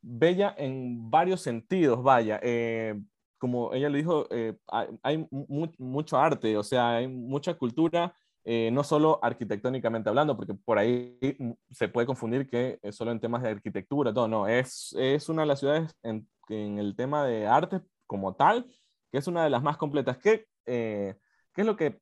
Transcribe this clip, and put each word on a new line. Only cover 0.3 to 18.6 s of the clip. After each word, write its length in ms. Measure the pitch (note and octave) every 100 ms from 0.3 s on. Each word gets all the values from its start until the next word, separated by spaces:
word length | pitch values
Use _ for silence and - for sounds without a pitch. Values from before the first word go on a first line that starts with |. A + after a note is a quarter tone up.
| F#3 G3+ -
en 540 | C#3 C3 B2+ A#2+ A2+
varios 300 | D3+ F3 F#3
sentidos, 600 | - A#2 - F#3 D#3 A#2+
vaya, 360 | B2+ B2+ A2 G#2+
eh, 520 | B2 A#2+ A#2 A2+ A2 G#2 G2+ _ _ _
como 360 | B2+ B2 A#2
ella 140 | C3 D3
lo 80 | C#3+
dijo, 300 | D#3+ D#3 -
eh, 260 | A#2 A2+ G#2 -
hay, 180 | A2 - A2+
hay 260 | B2+ D#3 D#3+
mu-, 420 | C3+ C#3+ C#3 E3 E3
mucho 380 | B2+ C3+ D#3 C3
arte, 400 | D#3 C3+ A2+ G#2+
o 60 |
sea, 340 | G2+ B2+ A#2+ A#2
hay 120 | B2+
mucha 460 | B2+ A#2+ C#3 E3
cultura, 600 | E3 B2 B2 D#3+ E3+ E3+ _ _ _
eh, 260 | - A#2 A2+
no 120 | B2+
solo 340 | C#3+ D3+ D#3 D#3
arquitectónicamente 880 | A#2 A#2 A#2+ G#2 B2+ B2+ A2+ A2+ G#2+
hablando, 280 | A#2 D3+ A#2+
porque 180 | A2+
por 240 | G2 - G#2+
ahí, 400 | G#2+ B2 B2 B2 C3+ C3
mm, 140 | A#2+ A#2 _
se 180 | - G#2
puede 180 | B2 A#2+
confundir 420 | B2+ A2+ B2 C3
que 300 | A#2+ B2+ -
es 120 | G2+
solo 160 | G#2 A2+
en 100 | A#2
temas 220 | - A#2
de 60 | B2
arquitectura, 640 | G#2 G#2 G2 F#2 C#3+ B2
todo, 140 | A2 A#2+
no, 180 | A2 G2+
es, 480 | A#2+ B2+ - - -
es 320 | C3 D3 D3
una 140 | D#3+
de 60 | D3+
las 100 | C#3
ciudades 360 | C#3 D3+ D#3+ -
en, 240 | A2+ A2 A#2 _ _
en 300 | G#2+ G#2 G#2
el 160 | G2+
tema 300 | G2+ B2+ D3 C#3
de 200 | A2+ G#2
arte 320 | C3+ E3 F#3+ - _ _
como 300 | G#2+ F#2+ F#2+
tal, 280 | D3+ A3+